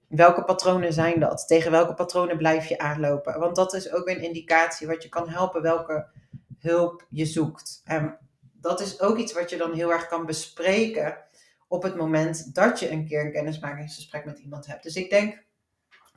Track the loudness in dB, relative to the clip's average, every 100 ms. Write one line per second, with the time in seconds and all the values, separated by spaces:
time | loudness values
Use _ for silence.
0 | _ 6 8 8 2 0 2 2 2 2
1 | 2 2 2 0 4 4 6 4 4 0
2 | -2 0 0 2 2 2 0 -4 -2 -2
3 | 0 0 -2 -2 0 2 0 -2 -4 -4
4 | -4 -6 -6 -8 2 4 4 -2 -6 -6
5 | -6 -8 -4 -2 -2 0 0 0 0 -6
6 | -6 -14 -20 -20 -20 -8 0 2 2 -2
7 | -10 -4 -2 0 -2 -4 -14 -14 -4 -2
8 | -4 -8 _ _ _ _ -4 -2 -4 0
9 | 2 2 -2 -4 -4 -4 -4 -2 0 0
10 | -2 -4 -4 -6 -8 -2 2 4 2 0
11 | -4 -6 -14 _ _ _ _ -4 -2 -2
12 | 0 2 2 -2 -4 2 4 4 -2 -4
13 | -4 -2 -2 -4 -4 -6 -8 -10 -12 -14
14 | -14 -12 -12 -16 -16 -16 -14 -14 -10 -8
15 | 2 2 2 -2 _ _ _ _ _ _
16 | _